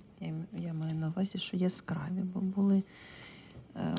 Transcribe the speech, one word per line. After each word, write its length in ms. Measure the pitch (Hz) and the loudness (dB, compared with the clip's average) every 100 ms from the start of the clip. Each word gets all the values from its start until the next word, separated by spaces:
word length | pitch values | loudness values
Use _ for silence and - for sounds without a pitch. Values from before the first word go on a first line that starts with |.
| - - | -14 -8
я, 260 | 165 160 165 | -6 -4 -6
я 220 | 170 170 | -6 -4
маю 200 | 160 160 | -2 -2
на 140 | 160 160 | 0 0
увазі, 300 | 170 196 185 | 0 0 -2
що 180 | - 185 | -2 2
яскраві, 640 | 180 - - 160 147 185 | 2 2 -2 -4 -2 -2
бо 180 | 185 185 | -2 0
були, 420 | 190 196 196 196 196 - - - - - - - - - | 0 4 6 6 4 -8 -20 -18 -18 -18 -18 -18 -14 -4
е, 180 | 160 | 0